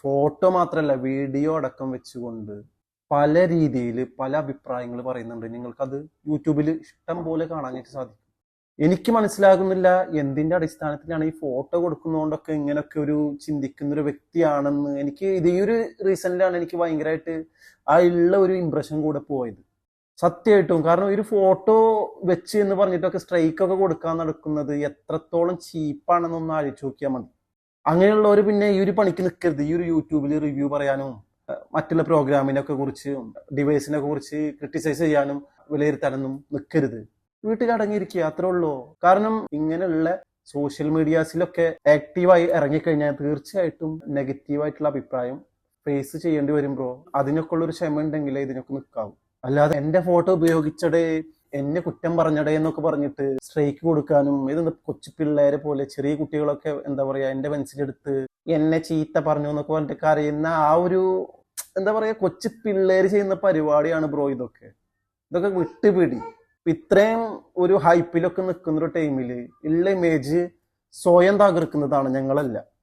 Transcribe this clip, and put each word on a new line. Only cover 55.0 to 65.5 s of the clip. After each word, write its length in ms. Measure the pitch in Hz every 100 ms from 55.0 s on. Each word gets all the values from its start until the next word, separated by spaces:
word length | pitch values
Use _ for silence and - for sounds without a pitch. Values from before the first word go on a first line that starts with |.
| - -
പിള്ളേരെ 400 | 151 147 143 147
പോലെ 260 | 151 139
ചെറിയ 320 | 139 - 139 151
കുട്ടികളൊക്കെ, 540 | 147 151 147 143 156
എന്താ 340 | 143 143 139
പറയാ, 260 | 135 135 135
എൻ്റെ 200 | 135 147
പെൻസിലെടുത്ത് 760 | 147 131 135 139 - 143 135 131 _ -
എന്നെ 300 | 156 156 160
ചീത്ത 420 | 160 160 156 160
പറഞ്ഞു 300 | 151 147 147
എന്നൊക്കെ 240 | 147 147
പറഞ്ഞിട്ട് 240 | 156 147 143
കരയുന്ന 440 | 156 151 147 147 160
ആ 260 | 165 151
ഒരു, 280 | 170 180 185 185 190 - - _ - - 190
എന്താ 140 | 190
പറയാ, 200 | 220 220
കൊച്ചു 380 | 220 185 - 220 - 214
പിള്ളേര് 420 | 190 185 185 190
ചെയ്യുന്ന 260 | 202 196
പരിപാടിയാണ് 720 | 190 196 156 151 147 156 160 151
ബ്രോ 240 | 143 143
ഇതൊക്കെ. 380 | 123 120 _ - _ _ _ _ _ _
ഇതൊക്കെ 160 | 175
വിട്ടുപിടി. 720 | 196